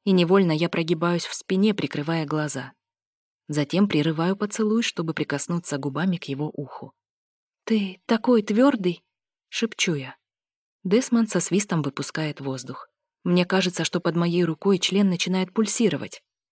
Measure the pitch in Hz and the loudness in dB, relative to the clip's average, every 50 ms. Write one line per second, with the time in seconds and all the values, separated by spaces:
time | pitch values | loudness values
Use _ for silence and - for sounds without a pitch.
0 | _ 202 190 180 175 165 185 196 190 170 156 151 170 170 - 160 165 156 175 160 | _ 2 4 4 6 6 6 4 6 4 2 2 0 0 0 -2 0 0 0 0
1 | 165 175 175 170 - - - - - _ 185 190 202 220 202 - 160 135 - 139 | 0 0 0 0 -4 -6 -8 -10 -4 _ 0 2 2 2 2 0 -4 -4 -4 -6
2 | 147 156 165 165 156 143 151 156 151 147 - 135 127 131 - _ _ _ _ _ | -4 -2 -2 -2 -2 -2 -2 -2 -2 -2 -4 -6 -8 -10 -16 _ _ _ _ _
3 | _ _ _ _ _ _ _ _ _ - 151 147 147 - - 180 202 202 190 151 | _ _ _ _ _ _ _ _ _ -4 -2 -2 -2 0 2 2 2 2 2 0
4 | 147 165 160 156 165 175 196 196 214 208 - - 220 208 214 226 233 - - - | 0 0 0 0 0 0 0 -2 -4 -6 -2 -2 0 0 2 0 0 -2 -4 -4
5 | 170 160 156 - 151 - 147 143 - - 175 170 165 - 151 139 135 147 135 143 | -6 -4 -4 -4 -4 -4 -4 -6 -4 -2 -4 -4 -4 -4 -6 -4 -4 -6 -4 -2
6 | 165 190 180 165 - - 139 135 151 156 - - 147 - - - - - _ _ | -2 -2 -2 -2 -4 -8 -6 -6 -6 -6 -6 -10 -12 -12 -12 -16 -18 -18 _ _
7 | _ _ _ _ _ _ _ _ _ _ _ _ _ - 226 214 202 190 185 - | _ _ _ _ _ _ _ _ _ _ _ _ _ 0 0 0 0 -2 -6 -12
8 | _ - 226 220 - 247 247 226 208 - 208 214 254 285 277 220 185 180 170 - | _ -2 -2 0 2 2 2 2 2 2 2 4 4 4 4 2 -2 -2 -2 -4
9 | _ _ _ _ _ _ _ _ _ _ - - 233 226 - - - 190 165 143 | _ _ _ _ _ _ _ _ _ _ -6 -4 -4 -4 -2 -2 -2 -2 -2 -2
10 | 131 - - _ _ _ _ _ _ _ _ _ _ _ _ _ _ 185 185 240 | -4 -10 -14 _ _ _ _ _ _ _ _ _ _ _ _ _ _ 2 2 2
11 | 254 - 240 233 226 220 - 180 160 - 170 196 - - 190 165 143 143 - - | 2 2 2 2 2 2 0 0 0 2 0 0 0 0 -2 -2 -2 -2 -4 -6
12 | 143 - - 165 156 151 147 - 139 139 131 131 123 127 131 - - _ _ _ | -8 -6 -6 -4 -6 -6 -6 -6 -8 -8 -6 -8 -8 -12 -14 -14 -16 _ _ _
13 | _ _ _ _ _ 180 175 180 175 175 190 190 170 185 175 - 165 - - 170 | _ _ _ _ _ 2 2 4 4 4 2 2 2 0 -2 -2 -4 -2 -2 -2
14 | - 180 160 170 170 170 170 180 175 160 160 - - 196 202 180 - - 185 196 | -2 0 0 2 0 2 2 2 2 0 0 -2 2 2 2 2 2 0 2 2
15 | 208 190 180 170 - 180 185 185 185 185 _ - 220 208 - - 233 196 165 131 | 2 2 2 0 -2 -2 0 -2 -2 -2 _ -2 0 0 2 2 2 2 2 0
16 | 113 98 - - _ _ _ _ _ _ | -6 -8 -12 -16 _ _ _ _ _ _